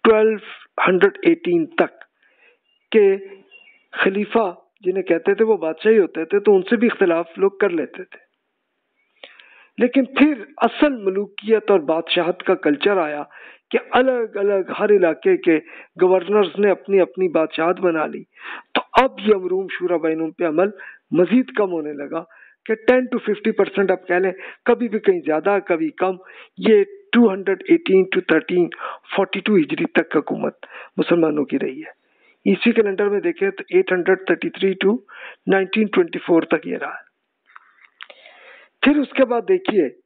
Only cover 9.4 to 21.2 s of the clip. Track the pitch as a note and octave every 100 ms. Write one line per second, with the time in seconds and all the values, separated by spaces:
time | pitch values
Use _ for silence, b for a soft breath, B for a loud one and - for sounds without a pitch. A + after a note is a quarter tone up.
9.4 | B B B - A#3+ C4+ B3+ C#4+ D4 C4
10.4 | - - A3+ - D4+ B3+ F#3+ F#3+ G3 -
11.4 | G#3 G#3+ G#3 G3 D3 D#3+ E3 F3 E3+ F3+
12.4 | - F#3 D#3 C#3+ G3+ G3 D3+ D3 D3 B
13.4 | B B _ - - A#3 C4 B3 A3 G3+
14.4 | G3+ G3 E3 - G#3 G3+ F3 D#3 G3 F3+
15.4 | - D#3+ B B B - F#3 F#3 E3+ G#3
16.4 | F#3 F#3 G3+ F3+ - G3 E3 - F#3 D#3
17.4 | D#3 - D#3+ F#3 F3+ D#3+ D3+ - - B
18.4 | B B B - - - C4 G3+ G3+ G3
19.4 | F#3 F#3 F#3+ - F3 E3+ D#3+ D#3+ D#3+ -
20.4 | F3 D#3 G3 G#3 B B _ D3+